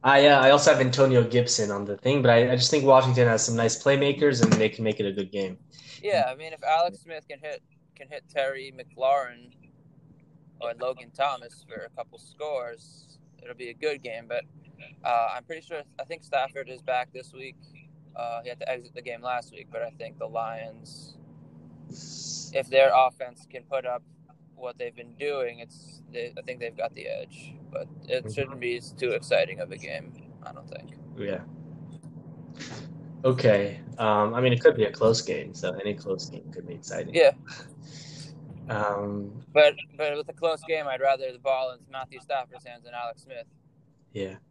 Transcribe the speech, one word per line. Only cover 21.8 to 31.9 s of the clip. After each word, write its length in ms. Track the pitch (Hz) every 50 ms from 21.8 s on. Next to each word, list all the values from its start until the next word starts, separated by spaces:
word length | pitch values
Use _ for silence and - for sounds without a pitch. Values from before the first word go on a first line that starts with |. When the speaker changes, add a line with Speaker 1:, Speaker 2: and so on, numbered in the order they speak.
| - - - - - - - - - - - - - - -
Speaker 2:
if 140 | 135 135 -
their 220 | 127 135 135 135 -
offense 500 | 127 131 127 - _ 131 123 120 - - _
can 140 | - 131 120
put 200 | _ 135 135 123
up 180 | 127 123 123 117 _ - _ - _ - _ _ - _
what 240 | - 123 123 120 -
they've 160 | 123 120 117
been 200 | 117 117 120 117
doing, 440 | 110 135 147 156 139 127 120 117 117
it's, 420 | 117 117 - - - - - - - - 117
they, 200 | 120 117 120 117 -
I 40 | -
think 180 | - 127 123
they've 160 | 120 117 113
got 180 | - 117 117 117
the 140 | 117 - -
edge. 460 | - - - - - - - - - - - -
But 180 | - - - - - - - -
it 160 | 123 127 -
Speaker 1:
Mm-hmm. 80 | - 107
Speaker 2:
shouldn't 280 | 143 139 131 135 127
be 200 | 123 120 120 120 120 - -
too 140 | - 131 123
exciting 500 | 107 117 - - 123 98 85 85 95 92
of 100 | 90 87
a 60 | 95
game, 360 | - 82 76 73 78 78 85 80 73 - - - - -
I 80 | - 67
don't 160 | 67 64 -
think. 220 | - - - - - - - - - -
Speaker 1:
Yeah. 220 | 101 101 95 92 82 - - - - - - - - -